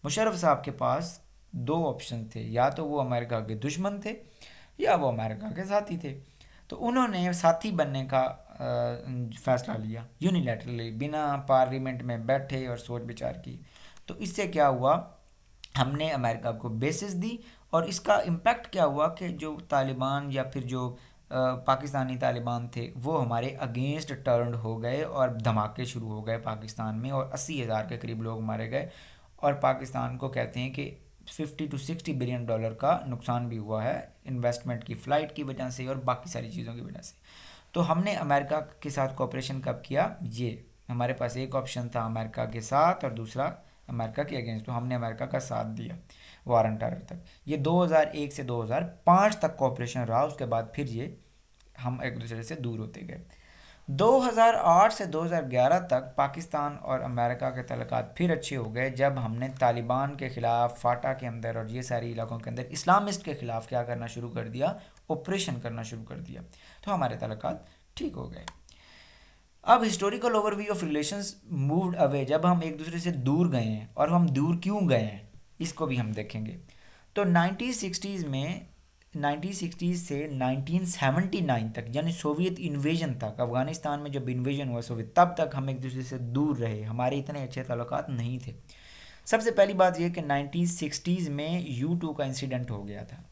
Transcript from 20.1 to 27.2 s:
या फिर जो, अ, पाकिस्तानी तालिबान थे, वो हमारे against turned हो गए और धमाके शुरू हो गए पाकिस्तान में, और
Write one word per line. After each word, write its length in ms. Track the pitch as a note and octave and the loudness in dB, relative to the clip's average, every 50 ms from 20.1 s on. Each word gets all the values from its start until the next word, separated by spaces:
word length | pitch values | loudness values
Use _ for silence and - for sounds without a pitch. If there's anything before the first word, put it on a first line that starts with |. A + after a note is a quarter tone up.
| C#3 C#3+ C#3+ C#3+ | 0 -2 -2 -2
या 120 | C3+ C3+ C3 | -2 -2 -2
फिर 200 | C3 - C#3 B2 | -2 -4 -6 -4
जो, 260 | A#2+ C3 B2+ B2+ B2 | -4 -4 -2 -2 -4
अ, 60 | B2 - - - - - - - - C3 C3 C3 B2+ | -6 -10 -18 -20 -20 -20 -14 -4 0 2 2 2 0
पाकिस्तानी 600 | C3 - - C3+ C3+ C#3+ C#3+ C#3 C#3 C3 B2+ B2+ | 0 2 2 2 2 0 -4 -2 -2 -2 -2 -2
तालिबान 500 | B2 C3 B2+ A#2+ A#2+ A#2 A#2+ A#2+ A#2+ A#2+ | 0 0 0 0 0 -2 -2 -2 -4 -4
थे, 260 | A#2+ - A#2+ A#2 - - | -6 -6 -6 -8 -6 -8
वो 200 | B2+ A#2+ C#3+ E3 | -6 -2 0 0
हमारे 400 | D3+ B2+ A#2 A#2 A#2 A#2+ C3+ C3+ C3+ D3 | 2 2 2 0 0 -2 -2 -4 -4 -6
against 480 | A#2+ A#2 A#2+ C3 C#3 D3 D#3 D#3 - C#3 - - | -4 -2 -2 -2 -2 -2 -4 -4 -6 -8 -4 2
turned 280 | C3 A#2+ A#2+ A#2+ A#2+ A#2 | 2 4 4 4 2 -2
हो 220 | A2+ A2+ A2 A2+ | -2 -4 -4 -4
गए 240 | A2+ A2 A#2+ B2+ D3 | -2 -2 -2 -2 -2
और 360 | D#3 - - C#3 C3 B2 A#2+ | -2 -2 2 2 2 2 2
धमाके 480 | A2+ A2+ B2 A2 G#2+ G#2 A2 - - B2 | 0 0 2 2 2 0 0 -2 -6 -6
शुरू 220 | B2 - B2 A2+ | -6 -6 -8 -8
हो 140 | A2 G#2+ G#2+ | -6 -8 -6
गए 160 | G#2+ A2+ A2+ | -4 -4 -4
पाकिस्तान 580 | A#2 A#2 A2+ A2 G#2+ A2 G#2+ - - A2+ A2 G#2+ | -2 -2 -6 -6 -6 -8 -10 -8 -6 -4 -4 -4
में, 160 | A2 A#2 C3 | -4 -4 -4
और 180 | C#3 C3+ | -2 -2